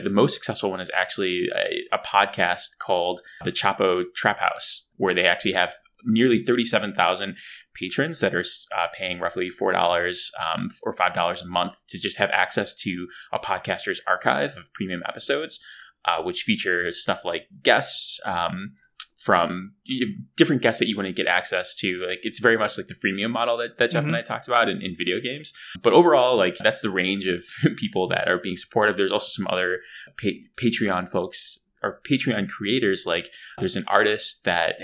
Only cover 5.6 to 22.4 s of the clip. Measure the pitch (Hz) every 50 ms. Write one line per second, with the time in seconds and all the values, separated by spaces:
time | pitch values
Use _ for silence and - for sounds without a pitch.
5.6 | 90 87 - - _ _ _ _ - 120 110 113 123 131 117 110 117 - 120 117
6.6 | 117 113 - 107 107 101 95 - 90 85 92 92 98 95 92 - - - - -
7.6 | - _ - - 92 90 - - 139 165 165 - 104 95 - 87 90 - - -
8.6 | - - - - 85 - - - 95 92 90 87 85 87 - 92 92 90 - -
9.6 | 101 95 92 90 87 87 87 85 87 90 90 87 - - - - 82 82 82 78
10.6 | - 76 - - - 113 - - 87 87 - 92 85 87 90 - 85 87 90 87
11.6 | 87 87 - - _ - - 90 107 98 - - 104 98 - 95 92 - - 113
12.6 | 101 - - - - 101 90 87 90 87 - - - - - - - - 95 90
13.6 | - - 92 - - 101 92 - - - 92 90 - 120 131 143 143 143 139 -
14.6 | 82 - - - 98 92 90 87 - - - - - - 139 147 160 156 - -
15.6 | - - - - - - _ _ - - 85 82 82 90 87 - - - 107 -
16.6 | - 95 90 87 87 87 87 - - - 92 - - 90 85 82 - _ - -
17.6 | - 127 113 113 - - - - - - - - - 107 92 85 85 85 90 92
18.6 | 98 101 - _ _ _ _ - - - _ - - - 98 87 85 - 90 92
19.6 | 95 101 - _ _ - 131 127 120 104 98 - - - _ - 165 - 151 123
20.6 | - 117 110 - - - 101 101 98 95 90 95 95 - 90 90 - - 98 90
21.6 | 90 - - - - 98 90 90 90 90 92 92 - 110 - -